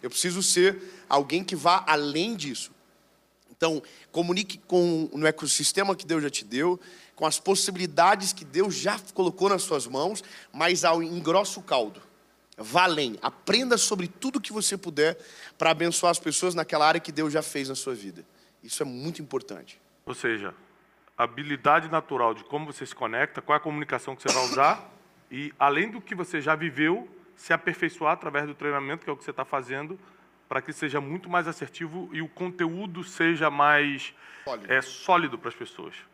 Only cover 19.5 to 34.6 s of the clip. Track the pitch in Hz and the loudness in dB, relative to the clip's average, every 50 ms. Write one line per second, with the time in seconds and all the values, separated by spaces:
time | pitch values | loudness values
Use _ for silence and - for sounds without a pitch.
19.5 | 104 87 65 - - _ _ _ _ _ _ - 127 - - 120 113 107 101 95 | -16 -16 -16 -20 -20 _ _ _ _ _ _ -12 -12 -4 -2 -2 -2 -2 -4 -8
20.5 | 85 - - _ _ _ _ _ _ _ _ _ _ - 120 120 117 123 147 147 | -10 -12 -20 _ _ _ _ _ _ _ _ _ _ -4 -4 -4 -2 -10 -8 -6
21.5 | 147 135 - 143 147 165 165 160 160 160 156 - 143 127 120 113 113 107 - - | -8 0 4 4 4 4 4 2 -4 -4 -2 -2 -2 2 2 2 2 0 -8 -8
22.5 | - 151 156 151 139 - 139 120 - - 127 110 113 120 143 151 - - - - | -8 -8 -8 -8 -12 -14 -14 -14 -10 -6 -6 -4 -2 -2 -2 -2 -4 -12 0 0
23.5 | 151 147 - 156 151 147 151 - - 120 - - 135 - - 143 - 131 127 127 | 0 2 2 -2 -6 -6 -4 -4 -4 -4 -4 -8 -12 -6 -2 0 0 2 0 0
24.5 | 120 139 139 156 208 - - - - - _ _ _ _ _ _ 127 131 143 147 | 2 4 4 4 4 2 -4 -18 -20 -20 _ _ _ _ _ _ -12 -10 -10 -10
25.5 | - _ 135 143 143 151 196 226 214 240 196 - 220 175 180 - - 156 139 151 | -2 _ 2 4 4 4 0 -2 -4 -12 -12 -12 -8 -8 -8 -4 -4 -4 0 0
26.5 | 156 151 165 165 131 127 151 156 175 226 - - - - - _ _ _ - - | 0 0 0 -4 0 2 2 2 2 0 -2 -10 -18 -20 -20 _ _ _ -2 -2
27.5 | 170 160 - - 180 - - 160 - - 160 151 165 180 - 156 143 143 147 147 | -2 0 0 -2 -2 -2 -4 -4 -4 0 0 0 0 0 -2 -4 -2 -2 -4 -4
28.5 | 147 - 143 147 143 139 139 135 151 170 - - 147 131 - - 139 - 131 - | -8 -6 -4 -4 -2 -2 -4 -4 -8 -8 -6 -8 -10 -8 -8 -12 -8 -8 -6 -4
29.5 | - 139 127 120 131 135 147 156 185 - - - _ _ _ _ _ _ _ _ | -4 -6 -4 -4 -8 -8 -8 -10 -12 -14 -16 -20 _ _ _ _ _ _ _ _
30.5 | 131 131 127 - 151 - - 147 131 147 143 135 156 185 185 175 175 175 170 165 | -4 -4 -4 -6 -8 -6 -6 -2 -2 -2 -4 -4 -8 -8 -8 0 0 0 0 0
31.5 | 160 - - - _ - 170 160 156 180 185 - - 156 160 151 _ - 185 180 | -6 -8 -10 -12 _ -10 -10 -8 -8 -10 -12 -8 -8 -8 -8 -8 _ -8 -8 -8
32.5 | 180 180 175 165 165 180 208 208 165 185 175 - - - 170 165 170 147 160 156 | -2 -2 -2 -2 -2 -4 -8 -8 -8 -10 -12 -12 -2 0 2 2 4 4 2 0
33.5 | 143 143 143 147 147 147 147 147 139 131 - - - - - - - - - 139 | 4 4 6 6 6 6 4 2 -2 -4 -8 -10 -14 -16 -20 -20 -20 -12 -8 -8
34.5 | 127 113 | -8 -8